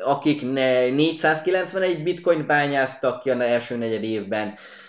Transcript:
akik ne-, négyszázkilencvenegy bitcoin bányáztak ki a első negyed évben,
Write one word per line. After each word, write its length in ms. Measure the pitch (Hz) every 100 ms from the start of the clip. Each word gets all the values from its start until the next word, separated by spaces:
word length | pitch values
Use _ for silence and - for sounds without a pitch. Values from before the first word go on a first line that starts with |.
akik 480 | 117 139 151 143 127
ne-, 380 | 135 131 127 127
négyszázkilencvenegy 1120 | 139 160 160 156 156 185 185 175 190 185 165
bitcoin 420 | 160 175 175 165 139
bányáztak 760 | 147 143 139 131 - 127 120
ki 80 | 135
a 120 | 123
első 340 | 120 120 117 120
negyed 280 | 113 107
évben, 500 | 110 110 95 107 104 - - -